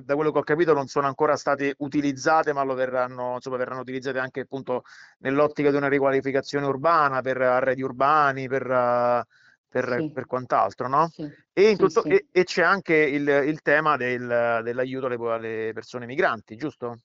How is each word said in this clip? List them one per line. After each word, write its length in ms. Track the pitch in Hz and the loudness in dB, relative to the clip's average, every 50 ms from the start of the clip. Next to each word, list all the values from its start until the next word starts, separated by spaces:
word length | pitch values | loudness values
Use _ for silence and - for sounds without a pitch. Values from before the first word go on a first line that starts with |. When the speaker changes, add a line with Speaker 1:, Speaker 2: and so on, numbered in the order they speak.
| 127 | -4
Speaker 1:
da 100 | 123 143 | -2 0
quello 160 | 147 156 151 | 0 0 2
che 80 | 147 147 | 0 0
ho 60 | 139 | 0
capito 280 | - 151 156 175 160 | 0 0 2 4 4
non 140 | 151 143 135 | 4 2 2
sono 220 | 123 - 147 139 139 | -2 -2 -2 0 0
ancora 260 | 131 - 156 151 143 | 0 2 2 2 2
state 400 | - - 147 143 135 139 139 135 - | 0 0 -2 0 0 0 -2 -2 -4
utilizzate, 720 | 147 135 147 151 139 143 135 131 127 160 156 160 156 151 | -8 -2 -2 0 0 0 -4 0 2 2 2 4 2 0
ma 100 | 143 139 | -2 -2
lo 120 | 139 135 131 | -2 -2 -2
verranno, 600 | 127 131 127 127 127 127 127 131 127 123 123 123 | -2 -2 -2 0 -2 -2 -2 -4 -6 -6 -6 -6
insomma, 220 | 123 - 135 127 | -6 -6 -6 -4
verranno 240 | 123 123 120 127 131 | -4 -4 -6 -6 -10
utilizzate 400 | 123 123 127 135 123 139 123 131 | -10 -8 -8 -8 -6 -6 -4 -4
anche 220 | 131 131 - 135 | -6 -6 -8 -10
appunto 420 | 127 - 143 135 135 - 127 120 - - - - - - _ _ | -8 -8 -10 -10 -6 -4 -6 -6 -6 -10 -20 -20 -20 -20 _ _
nell'ottica 540 | - 135 135 143 147 147 147 - 147 143 | -4 -2 2 2 2 2 2 2 2 2
di 40 | 139 | 2
una 120 | 143 143 139 | 2 2 2
riqualificazione 760 | 143 143 131 139 135 135 127 135 127 135 131 - - 143 143 | 2 2 2 2 2 0 0 0 -2 -2 -2 -2 -4 -2 -2
urbana, 540 | 139 135 131 139 165 170 160 151 139 135 131 | -2 -2 0 2 2 4 4 2 2 0 -2
per 200 | 120 135 127 127 | -2 -2 -2 0
arredi 420 | 127 127 123 127 135 131 127 131 | 2 2 2 2 2 0 -2 -2
urbani, 640 | 135 131 123 123 135 143 156 151 147 139 135 135 135 | -4 -6 -2 0 2 4 4 4 4 2 0 -2 -4
per, 240 | 123 135 135 123 123 | -4 -4 -4 -2 0
eh, 540 | 127 127 123 123 123 123 120 120 120 120 117 - _ _ _ _ _ _ _ _ | 0 2 2 2 2 2 2 2 2 0 -2 -6 _ _ _ _ _ _ _ _
per, 280 | - 127 123 120 123 120 | -4 -4 -2 -2 -2 -4
Speaker 2:
Sì. 140 | 156 151 | -4 -6
Speaker 1:
per 140 | - 131 120 | -8 -10 -8
quant'altro, 600 | - - 127 127 - 147 123 107 101 - - 120 | -6 -6 -6 -2 0 0 0 2 0 -2 -6 -6
no? 220 | 127 135 147 165 170 | 0 2 2 0 0
Speaker 2:
Sì. 200 | - - 156 147 - _ _ _ | -2 -10 -14 -14 -14 _ _ _
Speaker 1:
E 100 | _ 175 196 220 | _ 4 4 4
in 80 | 208 | 6
Speaker 2:
Sì, 60 | 175 | 4
Speaker 1:
tutto, 200 | 175 156 - 226 | 2 2 2 0
Speaker 2:
sì. 80 | - 156 | 0 2
Speaker 1:
e, 160 | 180 202 - _ | 2 2 2 _
e 140 | _ 180 180 | _ 0 0
c'è 180 | - - - | 2 0 0
anche 320 | 165 170 196 190 - - 165 | 2 2 2 0 0 2 4
il, 320 | 156 151 139 139 147 143 | 4 4 2 0 0 0
il 340 | 147 143 143 135 151 156 147 | 2 2 2 2 0 -2 -2
tema 340 | - 160 143 151 156 151 147 | 0 2 2 2 4 2 0
del, 640 | 127 123 123 123 120 123 120 120 120 117 120 117 113 | 0 0 -2 -4 -4 -4 -2 0 0 2 2 0 -2
dell'aiuto 440 | 113 120 120 127 131 131 131 131 131 | -2 -4 -4 -4 -4 -4 -4 -6 -4
alle, 100 | 127 123 | -4 -4
alle 560 | 117 117 117 113 113 113 113 113 110 110 113 110 | -4 -4 -4 -4 -4 -6 -6 -6 -6 -6 -6 -8
persone 320 | 117 113 - - 123 120 | -8 -12 -12 -14 -12 -12
migranti, 480 | 117 131 156 185 156 123 107 - _ 110 | -8 -4 -2 -2 -2 -2 -4 -10 _ -14
giusto? 440 | 113 147 143 - _ 123 120 117 117 | -10 -10 -10 -10 _ -10 -10 -10 -12